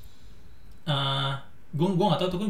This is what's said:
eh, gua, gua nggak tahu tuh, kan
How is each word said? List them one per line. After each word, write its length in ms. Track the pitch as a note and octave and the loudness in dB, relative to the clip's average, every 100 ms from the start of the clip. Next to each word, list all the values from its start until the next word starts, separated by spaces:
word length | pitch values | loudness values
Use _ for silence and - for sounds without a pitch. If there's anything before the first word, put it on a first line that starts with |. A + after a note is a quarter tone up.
| - - - - - - - - - | -12 -12 -12 -12 -12 -12 -12 -8 0
eh, 440 | C#3 C#3 C3+ C#3 C3+ - - - C#3+ | 0 2 0 0 -2 -6 -12 -6 2
gua, 120 | F#3+ | 4
gua 140 | F3 G3+ | 6 6
nggak 60 | D3 | 4
tahu 60 | F3+ | 2
tuh, 60 | |
kan 80 | F3+ | 2